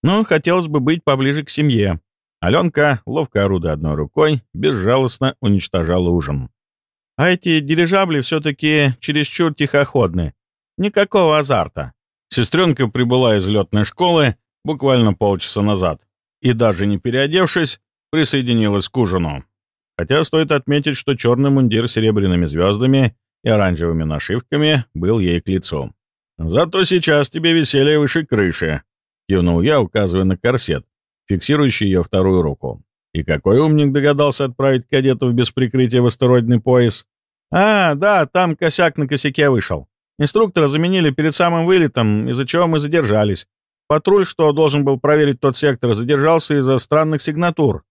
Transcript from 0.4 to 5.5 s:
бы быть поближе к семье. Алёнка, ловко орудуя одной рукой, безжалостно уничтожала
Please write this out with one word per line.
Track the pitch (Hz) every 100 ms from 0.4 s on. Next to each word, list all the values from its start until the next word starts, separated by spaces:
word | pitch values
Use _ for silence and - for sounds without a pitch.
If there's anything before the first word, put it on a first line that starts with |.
| 170 180 165
бы | 147
быть | 127 165
поближе | - 135 135 147
к | 147
семье. | - 151 113 101 82 _ _ _ _
Алёнка, | 87 139 180 147 147 127
ловко | - 135 143 104
орудуя | 98 95 82
одной | 76 78
рукой, | 76 73 - 151 143 _
безжалостно | 87 - 123 95 131 131 - 131 -
уничтожала | 113